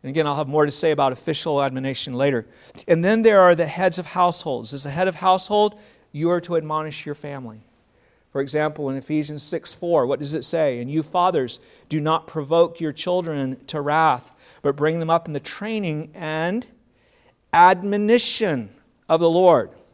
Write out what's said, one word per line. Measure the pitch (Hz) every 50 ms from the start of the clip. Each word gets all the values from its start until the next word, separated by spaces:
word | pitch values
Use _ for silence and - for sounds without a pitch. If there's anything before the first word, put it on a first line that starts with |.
| -
And | 135
again, | 135 160 156
I'll | 147 143
have | 143 156 131
more | 143 156 151
to | 147 139
say | - - 160
about | 151 143 139 135 127
official | - - - 156 - - 170 147 143 139
admonition | 135 131 131 131 135 131 - - - 123
later. | 123 135 143 135 117 110 - _ _ - - - - - -
And | 165 165 170
then | 190 220 226 226
there | 226 214 196 185
are | 180 175
the | 156 170
heads | 151 - 175 185 185 165 -
of | 170
households. | - - 185 180 175 170 - - 160 135 120 113 113 139
As | 139 135
a | 147
head | 135 160 185
of | 190 170
household, | 156 185 185 185 190 - - 208 208 208 208 208 - - - _ _ _ _
you | _ 147 160 170
are | 175 175
to | 170 170 175
admonish | 165 156 151 156 156 156 156 147 - -
your | 151 143
family. | - - 147 143 139 127 117 110 110 107 _ _ _ _ _ _ _ _ _ _ _ _ _ _
For | 143
example, | 135 139 127 151 151 156 151 156 147 135
in | 135
Ephesians | 135 131 - 156 151 151 147 151 147 -
six | - 175 160 - - -
four, | - - 170 175 156 127
what | 123 139 127
does | 147 143 151
it | 156 120
say? | - - 165 156 143 127 120
"And | 120 131
you | 143 160 156
fathers, | 151 - 180 175 185 180 156 131 120 - - _ _ _ _ _ _
do | 160 156
not | 147 156 160 160 -
provoke | - - 156 143 135 160 170 170 170 170 -
your | 165 156 147
children | - - 180 180 185 175 165 156 143 135 131 131 - -
to | - - 156
wrath, | 139 143 147 160 160 156 135 123 - - _ _ _ _ - _ -
but | 143 143
bring | 147 147 156 160 170
them | 165 160
up | 165 170 165 -
in | 151
the | 143
training | - - - - 202 214 226 214 202 170 151 151 160 151 151
and | 185 170 156 156 156 160 175 190 233 254 - _ _ _ _ _ _ _ _ _ _ _ _ _ _ _ _ -
admonition | 160 175 185 190 180 180 202 202 202 208 208 233 240 233 - - - 226 196 156 127 110 101 - _ _ _ _ _ _
of | _ 165 160
the | 170 165
Lord." | 165 175 185 180 165 131 104 - - - _ _